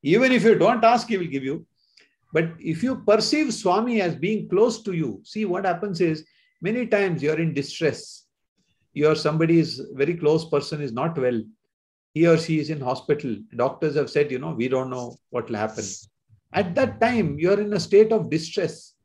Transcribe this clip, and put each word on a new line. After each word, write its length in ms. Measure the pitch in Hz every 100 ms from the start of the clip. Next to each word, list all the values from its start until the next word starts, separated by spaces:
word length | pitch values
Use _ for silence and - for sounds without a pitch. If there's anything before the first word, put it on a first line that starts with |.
| 135
Even 160 | 202 262
if 120 | 247
you 100 | 214
don't 300 | 190 190 240
ask, 240 | 226 240 233
he 100 | 196
will 140 | 165
give 120 | 135 135
you. 60 | 160 - _ _ _ _ _ _
But 140 | 156 165 - -
if 100 | 160 247
you 60 | 247 -
perceive 400 | 214 214 302 294
Swami 480 | - 190 185 240 226
as 140 | 180
being 340 | 165 175 214 160
close 340 | 180 226 226
to 80 | -
you, 280 | 175 135 98
see 200 | - 214
what 220 | 208 180 196
happens 300 | 170 208 175
is 240 | 175 156 - _ _ _ 180
many 180 | 240 247
times 360 | 202 196 151
you 100 | 143
are 100 | 156 165
in 60 |
distress. 720 | 147 170 - 156 - - - _ _ _ _ _ _ _
You 160 | 143 151
are, 60 | 156
somebody 420 | 156 160 165 170
is, 240 | 147 127 - 131
very 120 | 143
close 340 | 170 147 160 160
person 320 | 143 135 151
is 120 | 139
not 260 | 117 165 165
well. 240 | 123 117 107 _ _ _ _ _ _
He 140 | 151 170
or 100 | 160
she 220 | 165 156
is 100 | 143
in 100 | 151
hospital. 560 | 127 - - 147 131 104 - 117
Doctors 400 | 131 - 156 143
have 140 | 139
said, 160 | 147 147
you 80 | 127
know, 140 | 156 127
"We 60 | 123
don't 220 | 131 131
know 160 | 127 123 120 _
what 180 | 123 113
will 120 | 107
happen." 200 | 110 - 98 - - _ _ _ _
At 240 | 180 185 175
that 240 | 262 -
time, 360 | 233 240 165 147
you 100 | 175
are 80 | 208
in 120 | 208
a 80 | 202
state 320 | - 202 220
of 180 | 220 165
distress. 640 | 165 - - 165 - - _